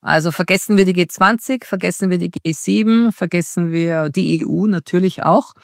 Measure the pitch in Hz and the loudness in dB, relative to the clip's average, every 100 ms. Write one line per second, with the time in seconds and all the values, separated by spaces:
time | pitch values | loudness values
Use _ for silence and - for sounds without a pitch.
0 | - 160 160 156 175 190 - 208 190 180 | 0 0 0 -4 -2 -2 2 2 4 2
1 | 170 - 190 226 - 262 - 190 180 180 | -2 2 2 2 -2 -6 -4 -4 -4 -2
2 | 190 180 175 - - 160 - 196 214 226 | -2 0 -2 -6 -6 -6 0 0 4 4
3 | 233 - 180 175 165 - 170 165 165 160 | 2 0 -2 -2 -2 -2 -2 0 0 0
4 | 156 143 156 160 160 160 208 185 - 180 | -2 -2 0 0 0 0 0 -2 0 0
5 | 185 - - 190 - _ | 0 0 2 2 0 _